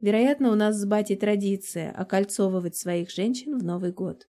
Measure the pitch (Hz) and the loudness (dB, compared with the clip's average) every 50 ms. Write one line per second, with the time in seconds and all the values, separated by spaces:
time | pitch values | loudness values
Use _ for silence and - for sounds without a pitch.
0 | 214 202 208 220 240 269 285 277 269 247 214 214 208 214 214 208 202 202 214 208 | 0 2 4 4 4 4 4 4 4 4 4 4 4 2 2 0 0 0 2 2
1 | 208 - 196 196 214 208 208 202 202 196 196 196 - - - 175 160 151 - - | 2 0 -2 0 0 0 2 2 2 0 -2 -2 -4 -8 -8 -8 -8 -8 -6 -8
2 | 190 - - 190 196 196 - - 202 190 185 185 175 170 - - - 180 175 175 | -6 0 0 0 0 0 0 0 0 2 2 0 -2 -4 -6 -6 -6 -4 -2 -2
3 | 175 175 - - 190 226 254 247 254 294 294 254 190 170 175 180 185 180 180 - | -4 -4 -4 -4 -2 -2 -2 -4 -4 -6 -4 -4 -2 -2 -4 -2 -2 -4 -4 -4
4 | 185 175 - - - _ _ | -6 -6 -8 -10 -16 _ _